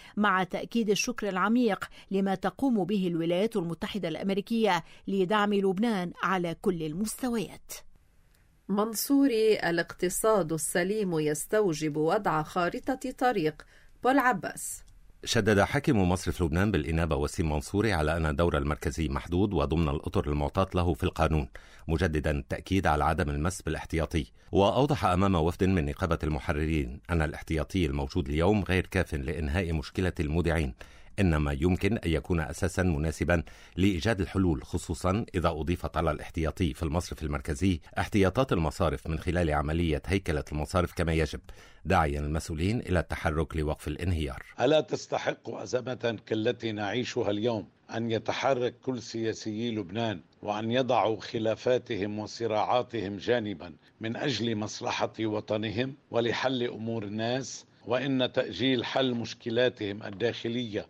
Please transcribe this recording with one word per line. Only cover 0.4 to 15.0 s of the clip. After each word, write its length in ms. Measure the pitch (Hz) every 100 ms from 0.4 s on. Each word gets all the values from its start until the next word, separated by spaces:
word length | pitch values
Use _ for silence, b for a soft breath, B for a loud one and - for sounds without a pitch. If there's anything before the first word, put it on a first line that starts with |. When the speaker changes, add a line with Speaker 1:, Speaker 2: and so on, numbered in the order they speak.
Speaker 1:
تأكيد 460 | 180 180 - 233 214
الشكر 400 | 190 - 233 202
العميق 560 | 185 202 247 233 - - B B
لما 240 | 196 196 185
تقوم 480 | 190 - 269 220
به 240 | 175 208 185
الولايات 480 | 165 165 175 220 202
المتحدة 520 | 170 165 202 202 170
الأمريكية 600 | 151 196 196 - 233 214 175 B B -
لدعم 460 | 196 180 214 208
لبنان 580 | 202 190 185 233 202 175 -
على 320 | 175 190 170 165
كل 220 | 208 175
المستويات. 880 | 156 165 214 - 254 226 165 - - - - - _ _ - _ _ _ -
Speaker 2:
منصوري: 920 | 202 226 208 - 277 277 220 220 208
الاقتصاد 920 | 170 170 170 - 180 - 220 214 160
السليم 640 | 160 - 185 185 214 190 160
يستوجب 800 | 151 151 - 214 202 151 156 151
وضع 460 | 160 208 190 156
خارطة 560 | 151 185 175 254 - 262 254 -
طريق. 440 | 247 214 151 - - b b b
بول 160 | 247 269
عباس. 640 | 247 196 - - - - - -